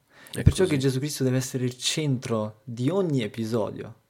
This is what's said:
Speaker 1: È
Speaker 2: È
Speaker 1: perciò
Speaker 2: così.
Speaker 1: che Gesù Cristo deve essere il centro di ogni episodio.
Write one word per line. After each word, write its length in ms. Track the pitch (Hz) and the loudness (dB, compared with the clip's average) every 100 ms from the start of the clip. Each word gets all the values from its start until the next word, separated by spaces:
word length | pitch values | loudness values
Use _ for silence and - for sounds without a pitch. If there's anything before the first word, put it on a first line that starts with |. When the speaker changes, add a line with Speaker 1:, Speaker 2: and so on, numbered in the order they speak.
| _ - - | _ -20 -12
Speaker 1:
È 80 | - | -2
Speaker 2:
È 40 | |
Speaker 1:
perciò 200 | 123 - | 0 4
Speaker 2:
così. 140 | 185 147 | 4 4
Speaker 1:
che 40 | |
Gesù 180 | 135 131 | 2 2
Cristo 260 | 147 - | -2 0
deve 140 | 131 127 | 0 2
essere 260 | 127 131 | -2 -2
il 120 | 123 123 | -4 -2
centro 840 | - - 151 127 - 113 107 - | -2 0 0 0 0 -2 -2 -8
di 260 | - 117 127 | -12 -2 0
ogni 340 | 190 180 135 | 2 2 2
episodio. 720 | 107 117 110 117 101 110 - - _ | 0 -4 -2 0 -2 -4 -12 -16 _